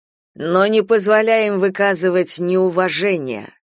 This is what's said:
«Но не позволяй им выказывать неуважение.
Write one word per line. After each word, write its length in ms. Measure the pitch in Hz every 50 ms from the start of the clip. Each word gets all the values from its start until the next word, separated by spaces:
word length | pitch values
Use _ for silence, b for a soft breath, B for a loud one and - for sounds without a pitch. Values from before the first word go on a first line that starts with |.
| _ _ _ _ _ _ _
«Но 320 | - 139 165 175 185 196 214
не 160 | 220 220 196
позволяй 640 | 196 226 214 185 208 214 214 220 226 226 226 220 208
им 120 | 202 190
выказывать 760 | 185 196 190 - 202 202 190 160 180 185 175 185 175 - - -
неуважение. 1120 | 175 175 185 185 185 185 165 180 185 180 147 147 185 202 190 165 139 131 117 101 107 - - _ _